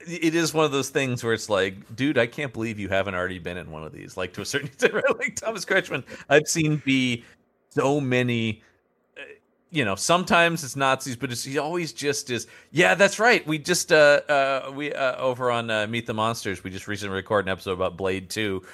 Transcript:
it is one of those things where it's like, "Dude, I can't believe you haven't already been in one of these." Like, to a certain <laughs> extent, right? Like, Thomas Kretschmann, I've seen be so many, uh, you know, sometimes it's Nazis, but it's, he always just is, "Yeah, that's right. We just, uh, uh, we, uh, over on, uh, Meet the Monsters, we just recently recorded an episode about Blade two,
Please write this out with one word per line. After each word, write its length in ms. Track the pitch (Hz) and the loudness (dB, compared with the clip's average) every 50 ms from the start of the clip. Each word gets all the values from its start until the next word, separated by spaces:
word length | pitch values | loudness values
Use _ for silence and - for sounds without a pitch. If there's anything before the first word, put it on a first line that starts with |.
it 340 | 160 170 170 170 160 165 156 | -12 -10 -6 0 0 2 2
is 180 | 170 165 147 156 | 2 0 2 2
one 120 | 156 156 | 2 2
of 80 | 147 135 | 2 2
those 160 | 139 131 - | 0 -2 0
things 340 | - 147 135 127 123 120 - | -2 -2 0 0 -2 -2 0
where 100 | 117 113 | -2 -2
it's 160 | 113 - - | -2 0 0
like, 460 | 104 95 95 98 95 101 - - 113 | 2 2 2 0 -2 -8 -16 -16 -6
"Dude, 220 | 110 131 147 147 | -2 -2 2 2
I 100 | 123 117 | 2 2
can't 240 | 117 - - 147 131 | 2 -2 -6 -8 -6
believe 260 | - 113 113 117 107 | -6 -6 -6 -4 -4
you 120 | 104 98 92 | -6 -4 0
haven't 260 | 95 98 95 98 92 | 0 0 0 0 -2
already 240 | 90 90 92 92 90 | -2 -4 -4 -4 -6
been 180 | 82 87 87 | -8 -8 -8
in 140 | 90 85 82 | -8 -10 -10
one 120 | 78 78 80 | -12 -12 -12
of 100 | 78 - | -12 -14
these." 240 | - - - - | -14 -16 -12 -8
Like, 160 | 92 92 90 - | -8 -8 -8 -8
to 80 | - | -10
a 40 | 101 | -8
certain 220 | - - 139 135 | -6 -6 -6 -6
<laughs> 60 | - - | -8 -6
extent, 200 | - 254 185 - | -2 -2 0 0
right? 240 | 104 - 277 - | 0 0 -2 -2
Like, 200 | - 269 262 - | -2 -4 -8 -8
Thomas 260 | - 233 220 226 190 - | -8 -8 -6 -8 -8 -4
Kretschmann, 400 | - 190 185 175 - 175 139 - - - - - - | 0 0 0 0 -2 -6 -8 -8 -10 -16 -18 0 4
I've 180 | 139 151 151 | 4 4 4
seen 340 | - - 170 156 151 151 147 - | 2 0 0 0 0 0 0 0
be 380 | 135 135 131 127 127 120 117 - - - _ _ _ _ _ _ _ | 0 2 2 2 0 -2 -4 -8 -16 -20 _ _ _ _ _ _ _
so 320 | - 143 127 135 143 147 | -2 0 2 2 2 2
many, 600 | 139 127 127 127 123 123 120 117 113 110 107 - _ _ _ _ _ _ _ _ _ _ _ | 0 0 2 2 2 2 0 0 -2 -2 -4 -6 _ _ _ _ _ _ _ _ _ _ _
uh, 40 | - 139 139 143 - _ _ _ _ _ _ | -20 -20 -20 -20 -20 _ _ _ _ _ _
you 120 | 180 151 127 | -2 0 0
know, 100 | 101 95 | 0 0
sometimes 680 | - - - 170 180 185 - 196 170 170 170 165 165 151 | -2 2 2 2 2 2 2 4 4 4 4 2 -2 -6
it's 120 | 123 - | -8 -4
Nazis, 400 | 139 139 135 131 131 - 135 123 | 0 2 2 2 0 -2 -8 -8
but 160 | 113 143 131 | -6 -6 -6
it's, 120 | 120 117 - | -6 -8 -8
he 160 | 131 135 147 | -4 -4 -4
always 340 | 139 151 175 175 165 147 - | -4 -2 -4 -4 -6 -6 -8
just 380 | - 135 147 143 143 - - | -4 -4 -2 -2 -2 -4 -4
is, 160 | 123 110 117 - - - - _ | -6 -6 -6 -10 -18 -20 -20 _
"Yeah, 240 | - 147 180 185 185 | 0 4 4 4 6
that's 240 | 165 196 196 - - | 6 4 4 4 4
right. 260 | 214 247 226 175 - | 4 4 4 4 2
We 140 | 151 156 156 | -2 -4 -4
just, 320 | 131 160 180 165 - - | 0 0 0 0 2 4
uh, 300 | 170 156 147 147 147 139 - | 6 8 10 8 8 6 4
uh, 440 | - 151 139 135 135 135 131 131 135 139 | 2 2 2 2 2 0 -2 -4 -6 -8
we, 180 | 135 147 143 | -6 -6 -6
uh, 260 | - - 135 127 131 | -2 0 0 0 0
over 340 | 131 131 131 123 117 127 123 | 0 -2 -2 -2 0 0 0
on, 180 | 120 117 117 113 | 0 0 0 0
uh, 160 | 110 107 104 | 0 0 0
Meet 200 | 107 117 117 113 | 0 -2 -4 -4
the 60 | - 113 | -4 -2
Monsters, 480 | 107 110 113 117 - - 107 95 - - | 0 0 0 0 -2 -4 -6 -6 -6 -8
we 80 | 95 | -10
just 160 | 92 95 - | -10 -10 -8
recently 280 | - 104 98 104 101 95 | -8 -6 -6 -4 -4 -4
recorded 320 | 95 92 - 110 101 92 | -4 -2 2 0 2 2
an 40 | 92 | 0
episode 220 | 95 90 - 98 92 | -4 -4 -4 -6 -2
about 220 | 90 92 87 85 | -2 -2 -2 -2
Blade 360 | 85 95 95 95 95 92 90 | -2 -2 -2 -2 -2 -6 -6
two, 320 | - 110 110 104 95 92 - - | -6 -4 -2 -2 -4 -4 -8 -12